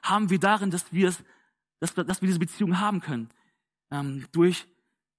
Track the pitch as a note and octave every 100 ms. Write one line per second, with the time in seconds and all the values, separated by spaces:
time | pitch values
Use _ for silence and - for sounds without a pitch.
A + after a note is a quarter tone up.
0 | - G3+ G#3 F#3 G3 G#3+ G3 F3+ - E3
1 | F#3 F3 - _ _ _ _ - E3 -
2 | F3 F#3 F#3+ F3 E3 - G3+ F3+ G#3 G3
3 | - B2 A2+ _ _ _ _ _ - C#3+
4 | C#3+ C3+ B2+ D#3+ F3 F3 - _ _ _
5 | _